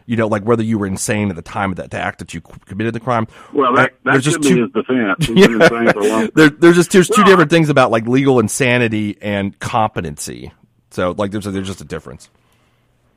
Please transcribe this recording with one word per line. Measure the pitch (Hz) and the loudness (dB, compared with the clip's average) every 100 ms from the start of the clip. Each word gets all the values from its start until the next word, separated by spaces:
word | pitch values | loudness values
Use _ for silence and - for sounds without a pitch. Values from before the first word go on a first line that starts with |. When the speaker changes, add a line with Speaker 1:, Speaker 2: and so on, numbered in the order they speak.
| - | -8
Speaker 1:
You | 113 | -4
know, | 110 | -2
like, | 107 | -2
whether | 104 117 | 0 -2
you | 113 110 | 0 -2
were | 98 | -4
insane | 95 - 104 104 | -6 -4 -4 -4
at | 82 | -6
the | |
time | - 110 95 | -10 -6 -6
of | 87 | -6
that | 64 | -10
act | 98 90 - | -8 -8 -8
that | 80 | -14
you | 82 | -16
qu-, | - - - | -16 -20 -16
committed | 95 113 | -6 -6
the | 113 | -6
crime. | 117 117 113 - - | -4 -4 -4 -10 -8
Speaker 2:
Well, | 143 127 127 | -2 0 2
that, | 127 | 0
Speaker 1:
Uh, | _ | _
Speaker 2:
that | 131 | -2
Speaker 1:
there's | 135 139 | 0 0
just | 165 | 0
Speaker 2:
could | 143 | 2
be | 123 | 2
Speaker 1:
two | |
Speaker 2:
his | 110 | 0
defense. | 110 - 127 104 95 147 | -4 -2 -2 -2 -2 0
He's | |
Speaker 1:
<laughs> | 131 | 4
Yeah. | 196 | 4
Speaker 2:
been | 117 | 6
insane | 160 117 117 | 2 2 0
for | 110 | 0
a | 214 | 0
long | 110 | 0
time. | 220 156 | 0 4
Speaker 1:
There, | 156 | 4
there's | 147 170 175 | 6 4 4
just | 165 | 4
two, | 190 | 2
two | 170 208 | 2 4
Speaker 2:
Well, | 196 | 4
Speaker 1:
different | 180 147 | 4 4
things | 165 151 | 2 2
about, | 139 123 | 2 2
like, | 117 113 | 0 0
legal | 131 139 127 | 0 4 2
insanity | 107 - 127 123 117 107 104 - | 2 0 0 2 0 -2 -4 -6
and | 104 101 98 - | -6 -4 -4 -8
competency. | - 120 107 117 82 73 - 60 65 _ _ _ _ | -4 -2 -2 -4 -10 -10 -14 -14 -16 _ _ _ _
So, | - 90 85 | -6 -4 -4
like, | 101 | -6
there's | 104 98 | -6 -6
a, | |
there's | 98 95 | -8 -8
just | 92 | -12
a | 73 | -12
difference. | 80 - 71 - _ _ _ _ _ _ _ _ | -14 -14 -20 -20 _ _ _ _ _ _ _ _